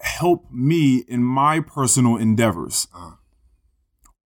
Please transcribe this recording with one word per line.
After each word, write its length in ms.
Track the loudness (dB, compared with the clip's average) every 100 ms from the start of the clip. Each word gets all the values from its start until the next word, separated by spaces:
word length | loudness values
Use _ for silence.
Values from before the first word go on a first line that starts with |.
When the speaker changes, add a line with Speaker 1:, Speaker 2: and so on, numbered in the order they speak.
Speaker 1:
help 500 | -10 -2 0 0 -2
me 540 | -4 0 2 2 2 -2
in 140 | -2
my 380 | -2 0 0 0
personal 560 | -4 -4 0 2 2 2
endeavors, 720 | 2 2 0 -2 -6 -8 -8
Speaker 2:
Uh-huh. 220 | -12 -20 -20 _ _ _ _ _ _ _ _ _ _